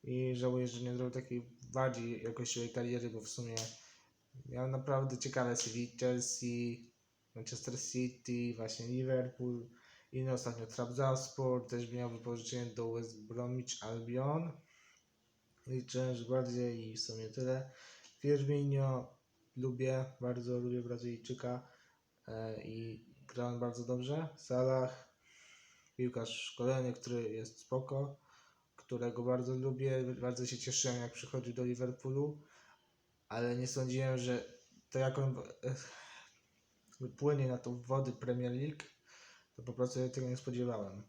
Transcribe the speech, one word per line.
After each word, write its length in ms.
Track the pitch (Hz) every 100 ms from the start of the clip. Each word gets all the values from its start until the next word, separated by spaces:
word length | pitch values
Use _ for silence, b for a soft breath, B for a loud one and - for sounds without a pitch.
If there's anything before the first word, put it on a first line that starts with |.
I 340 | 131 127 131 123
żałuję, 320 | 127 127 123
że 120 | 117
nie 140 | 123
zrobił 280 | 123 127 127
takiej 360 | 123 123 123 - 123
bardziej 500 | 131 131 117 117 113
jakościowej 480 | 113 113 120 120 117
kariery, 400 | 123 120 123 117
bo 100 | 110
w 80 | 104
sumie 260 | - 117 113 113 B B B B _ _ 127 127
miał 220 | 123 127
naprawdę 500 | 135 135 135 135 123
ciekawe 380 | 135 131 123 120
C 140 | 113
V, 60 | 113 120 -
Chelsea, 920 | 127 127 120 - 123 120 120 117 - _ _ _ _
Manchester 460 | 117 110 117 - 123
City, 760 | - 127 127 127 - 120 120 120
właśnie 300 | 110 - 117
Liverpool, 840 | 127 131 127 127 - 123 120 117 B B B B
inny 200 | 131 131
ostatnio 340 | 127 120 113 113
Trabzonspor, 1000 | - 120 123 135 131 - - 131 127 123
też 260 | 120 117
miał 180 | 123 120
wypożyczenie 560 | 117 117 120 113 123 120
do 260 | 113 117
West 300 | 117 113 110
Bromwich 460 | 107 117 123 127 127 -
Albion. 720 | - 117 113 123 135 160 170 - B B B B _ _ _ _ _ _ -
Liczyłem, 480 | 131 123 127 127
że 100 | 117
bardziej 640 | 117 127 123 123 123 113 110
i 80 | 113
w 40 |
sumie 280 | - 110 110
tyle. 420 | - 127 131 135 B B B B _
Firmino 1000 | 139 143 135 143 143 139 135 127 123 - _ _ _ -
lubię, 480 | 131 123 131 131 131 -
bardzo 380 | 123 123 120 123
lubię 220 | 123 123
Brazylijczyka, 880 | 120 120 120 117 - 127 123 123 B B B B _ _ -
e, 340 | 113 113 110
i 420 | - 113 113 110 - - -
gra 200 | 120 120
on 120 | 120
bardzo 260 | 120 117
dobrze. 440 | 120 123 127 151 160 -
Salah, 720 | - 127 131 131 127 - - _ B B B B B B B -
piłkarz 340 | 123 123 113
szkolony, 640 | - - - 123 131 127
który 400 | 120 - 120 113
jest 260 | 110 110 -
spoko, 600 | - 131 131 139 139 139 B B B B B -
którego 460 | - 120 120 113
bardzo 320 | 120 127 123
lubię, 480 | 127 131 127 135 131
bardzo 440 | 127 127 123 123 123
się 120 | 123
cieszyłem, 420 | - 123 135 123
jak 120 | 120
przychodził 420 | - 131 131 120
do 100 | 120
Liverpoolu, 760 | 123 120 127 123 135 131 147 147 B B B B _ _ _ _ _
ale 280 | 110 120 123
nie 100 | 123
sądziłem, 520 | - 127 131 135 127
że 420 | 123 120 - - - - _
to, 80 | 131
jak 200 | 131 131
on, 200 | 135 123 - -
e, 100 | 127 131 B B B B B B _ _ _ _ _ -
wypłynie 460 | 127 - 143 143 131
na 120 | 123
tą 240 | 123 123
wody 300 | 120 131 127
Premier 400 | 123 123 123 123
League, 300 | 123 147 151 - _ B B B B B
to 80 | -
po 100 | 123
prostu 280 | 123 127 131
ja 80 | 127
tego 200 | 127 127
nie 80 | 123
spodziewałem. 640 | - 123 123 113 101 98